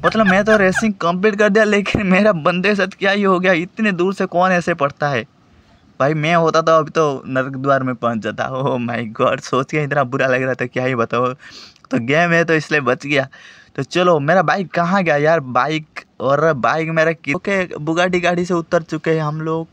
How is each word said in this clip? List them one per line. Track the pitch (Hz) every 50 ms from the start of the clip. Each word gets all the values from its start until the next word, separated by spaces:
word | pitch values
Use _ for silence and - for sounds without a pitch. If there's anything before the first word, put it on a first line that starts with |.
| -
मतलब | 262 - 220 220
मैं | 196 185 196 208
तो | 214 220
रेसिंग | 214 196 185 185 190 226 220 202
कंप्लीट | - - 170 175 180 190 214 202 202
कर | 214 214
दिया, | 196 220 214
लेकिन | 208 208 202 196 - - - 214
मेरा | 185 185 185 208 214
बंदे | 202 165 143 175 170 180 180 196
के | 214
साथ | 196 190
क्या | 190 - _ 185 196
ही | 196 208
हो | 202 196 190 180
गया? | 185 190
इतने | 185 160 175 175 _ - 220 214
दूर | 190 165 175 190 196
से | - 196
कौन | 180 - 170 180 185
ऐसे | 185 175 165 - 170
पड़ता | 170 139 143 - _ 151 147
है? | 143 120 107 _ _ _ _ _ _ _ _ _ _ _ _ _ _ _
भाई | 131 143 160
मैं | 156 147 156 175
होता | 170 165 160 156 160
तो | 165 165
अभी | 165 160 156 151
तो | - 156 160 147 139 131 -
नरक | - 131 131 127 135 135
द्वार | 131 131 139 139 135
में | 127 127 127
पहुंच | 117 - 117 117 110
जाता। | 101 107 101 - 120 123
Oh | 131 131 135 139 131 123
my | 120 117 120 117 120 107 110 -
God, | 135 127 - 135
सोच | - - - 127 135 -
के | - 151
इतना | 151 139 143 143 139
बुरा | 123 127 135 135
लग | 135 127 127
रहा | 131 131 123
था, | - 127
क्या | 123 _ 127 127
ही | 127 131
बताओ। | 117 113 113 - 120 127 123 127 _ - - - - - - - _ _ -
तो | - 127
गेम | 117 120 139 156 175 175
है | 170 170 170
तो | 165 165
इसलिए | 156 147 - 156 151
बच | 139 123 127 131 -
गया। | 143 147 139 131 131 - - - - - - - _ _
तो | -
चलो, | 139 - - 175 180 180 170 151
मेरा | 139 147 170 190
बाइक | 175 151 151 196 190 151
कहाँ | - 175 170 170 185 202
गया | 190 165 147
यार? | 143 147 151 165 165
बाइक, | 139 127 120 123 123 147 156 156 156 _ _ - - _ _ _
और | 107 127 139 143 151 165
बाइक | 156 131 113 113 135 160 165 160
मेरा | 165 165 156 160
कि-, | 165 156 _ 139 143
ओके, | 180 _ 208 202 190 185 165 - -
बुगाटी | 151 151 160 170 175 185 180 180
गाड़ी | 175 175 180 175 180
से | 175 185
उतर | 170 165 _ - 170
चुके | 165 - - 156 - 165
हैं | 160 160
हम | 156 151 151 156
लोग। | 156 160 160 160 165 160